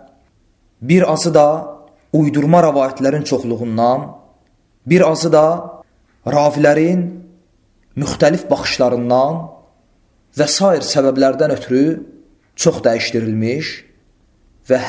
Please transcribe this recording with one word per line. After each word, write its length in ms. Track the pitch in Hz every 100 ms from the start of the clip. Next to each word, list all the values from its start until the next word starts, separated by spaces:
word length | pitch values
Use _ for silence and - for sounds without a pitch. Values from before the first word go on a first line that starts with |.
| - _ _ _ _ _ _ _
bir 240 | 120 180 160
azı 280 | 156 170
da 140 | 151 147 160 - - - _ _
uydurma 500 | 156 147 147 147 175 160
rəvayətlərin 580 | 139 131 131 135 147
çoxluğundan, 840 | - 131 120 117 120 113 120 135 151 - _ _ _ _ _ _ 123
bir 200 | 165 156
azı 240 | 156 165
da 140 | 156 156 175 - - - _ _ _ -
ravilərin 800 | 143 147 147 147 151 160 185 175 - - _ _ _ _ _ _ -
müxtəlif 500 | - - 151 175 -
baxışlarından 920 | 131 - - 123 120 120 123 139 165 165 - _ _ _ _ _ _ _ -
və 100 | 143
sair 320 | - 196 165
səbəblərdən 720 | 127 151 135 131 135 127 151 131
ötürü 280 | - 127 147 160 - - _ _ _ -
çox 260 | 165 -
dəyişdirilmiş 840 | 117 117 - 117 113 110 113 139 156 - - _ _ _ _ _ _ _ -
və 100 | 127